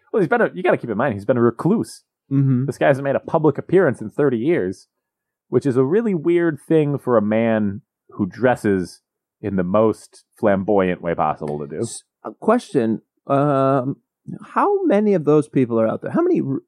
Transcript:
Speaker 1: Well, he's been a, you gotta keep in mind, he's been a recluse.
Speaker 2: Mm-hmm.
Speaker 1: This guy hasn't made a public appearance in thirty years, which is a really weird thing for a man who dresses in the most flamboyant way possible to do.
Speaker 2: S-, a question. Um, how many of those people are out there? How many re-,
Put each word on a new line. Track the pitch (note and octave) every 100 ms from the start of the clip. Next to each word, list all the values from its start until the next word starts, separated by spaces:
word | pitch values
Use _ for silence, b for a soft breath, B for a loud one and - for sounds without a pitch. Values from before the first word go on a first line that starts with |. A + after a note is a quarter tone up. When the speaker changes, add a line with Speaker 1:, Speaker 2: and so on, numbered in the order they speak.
| B
Speaker 1:
Well, | A3+
he's | D#3
been | -
a, | E3+
you | F3
gotta | A#3 D#3
keep | B2
in | G#2
mind, | C#3 G2+
he's | G2+
been | B2
a |
recluse. | A#2 - D#3+ G#3+ - - _ _ _
Speaker 2:
Mm-hmm. | C#3 C3+ B2 C3+
Speaker 1:
This | -
guy | D#3
hasn't | C3+
made | C#3 B2
a |
public | - E3 D3+ -
appearance | - F3+ D#3+ G#2+
in | G#2+
thirty | - D3 A#2
years, | C3 D#3+ F#2 F#2+ _ _ _ _ _ _ _
which | B2+ C3+
is | B2
a |
really | C3 G3+ A#3
weird | F3 E3 F3 E3+ D3 -
thing | D#3+ D3 C#3
for | - A#2
a |
man | G#2 A2 A2+ A2 G#2 G2 - _ _
who | - G2
dresses | G2+ B2 A#2+ G#2+ F#2+ E2+ - _ _ _ _
in | G#2 F#2+
the |
most | F2+ G#2 A2 G#2 - - _ _
flamboyant | A2 G2 F#2+ G2+ F#2 F2
way | F2 E2+
possible | D#2 D#2 D2+ D2
to | C#2+
do. | D#2
Speaker 2:
S-, | A#2 - - _
a | -
question. | - - A#3+ - C#3+ A2+ G#2+ - _ -
Um, | C#3 D3 C3+ C3+ C3+ B2+ - _ _ - - -
how | - E4 G4+ F4
many | G3+ G#3+ F#3
of | C#3+
those | D3+ C#3+
people | C#3+ A#2+ A2+
are | A2
out | G#2+
there? | -
How | -
many | F4 D#4+
re-, | C3+ C3